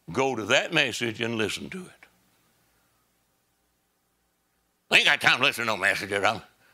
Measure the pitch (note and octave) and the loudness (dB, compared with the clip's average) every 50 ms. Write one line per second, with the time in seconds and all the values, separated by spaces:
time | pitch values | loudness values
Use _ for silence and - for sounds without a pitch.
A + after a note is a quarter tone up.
0 | _ - - - C3+ C#3 B2+ A2 G#2 G2 B2 D3+ G#3 F3 E3+ D#3 C#3+ B2 G2+ - | _ -8 -4 -2 -2 -2 -2 -2 0 2 2 2 2 2 0 0 0 0 -2 -4
1 | A#2+ A2+ A2 A2+ A#2 A2+ A#2 A2 A2 F#2+ - - D#2+ - - F#2 F2+ F2 - _ | -4 -4 -4 -4 -4 -4 -2 -2 -2 -4 -4 -6 -10 -12 -14 -14 -16 -18 -20 _
2 | - - _ _ _ _ _ _ _ _ _ _ _ _ _ _ _ _ _ _ | -20 -20 _ _ _ _ _ _ _ _ _ _ _ _ _ _ _ _ _ _
3 | _ _ _ _ _ _ _ _ _ _ _ _ _ _ _ _ _ _ _ _ | _ _ _ _ _ _ _ _ _ _ _ _ _ _ _ _ _ _ _ _
4 | _ _ _ _ _ _ _ _ _ _ _ _ _ _ _ _ _ - F3 E3+ | _ _ _ _ _ _ _ _ _ _ _ _ _ _ _ _ _ 2 4 4
5 | E3+ E3+ C#3+ C#3 - - D#3+ B2 C3 C#3+ A#2+ - A#2 A2+ G#2+ F#2 F#2 G2 F#2+ - | 6 4 2 4 4 2 2 4 2 0 0 0 -2 -2 -2 0 0 0 0 0
6 | - G2 G2+ G2+ F#2+ G#2 A2+ F#2 - - _ _ _ _ | -4 -4 -2 0 0 0 0 -2 -6 -16 _ _ _ _